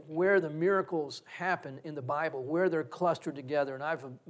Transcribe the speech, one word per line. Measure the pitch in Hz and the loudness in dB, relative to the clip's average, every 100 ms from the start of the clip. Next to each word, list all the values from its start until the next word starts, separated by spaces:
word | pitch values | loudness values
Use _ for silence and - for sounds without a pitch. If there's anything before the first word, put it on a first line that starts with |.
| 147 | -6
where | 156 185 196 | 2 4 6
the | 165 | 4
miracles | 151 180 196 190 170 143 123 - | 2 2 4 2 -2 -2 -6 -14
happen | - 180 175 147 131 | -6 -2 -2 -4 -10
in | 160 | -8
the | 147 | -6
Bible, | 127 147 160 139 | -2 0 0 -2
where | 127 165 185 | -2 2 2
they're | 165 | 2
clustered | - - 175 160 170 143 | -2 0 0 0 -2 -8
together, | 131 147 139 | -2 0 0
and | 131 | -2
I've, | 151 156 135 123 | -4 -4 -6 -14